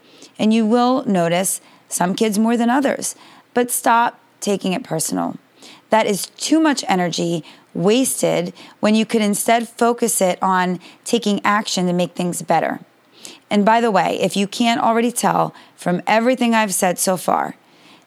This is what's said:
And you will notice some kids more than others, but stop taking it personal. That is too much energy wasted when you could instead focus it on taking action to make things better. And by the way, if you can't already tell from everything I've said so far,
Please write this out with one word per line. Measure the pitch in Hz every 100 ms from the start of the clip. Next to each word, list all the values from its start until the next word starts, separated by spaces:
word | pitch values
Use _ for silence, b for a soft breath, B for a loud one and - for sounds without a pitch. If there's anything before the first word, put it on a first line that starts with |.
| B B B B
And | 214
you | 226 214
will | 240 240 262
notice | - 185 170 170 185 - b b b
some | - 175 190
kids | 220 202
more | 220 240
than | 233
others, | 262 269 - - - B B B
but | 247 247
stop | - 262 233 240 - _ -
taking | - 196 185
it | 175 -
personal. | 160 - - 85 - _ _ B B B
That | 220 214
is | 196 -
too | - - 311
much | 320 269 -
energy | 190 175 170 170 170 - B B
wasted | 175 180 240 262 - 165 165 175 - B B
when | 208 220
you | 220
could | 226
instead | 202 202 - 233 226
focus | - 233 233 226 -
it | 185 175
on | 190 185 180 175 B B
taking | - 226 208 202
action | 208 208 214 190 180
to |
make | 175 170
things | - 180 -
better. | 165 165 - - - _ _ B B B B
And | 208 202
by | 233
the | 233
way, | 190 170 -
if | 185 196
you | 202
can't | - 233 233
already | 226 226 240
tell | 233 196 170 160 - B B
from | 180 180 -
everything | 220 233 254 240 226
I've | 214
said | 180 185 175
so | - 180
far, | - 82 69 - b b b b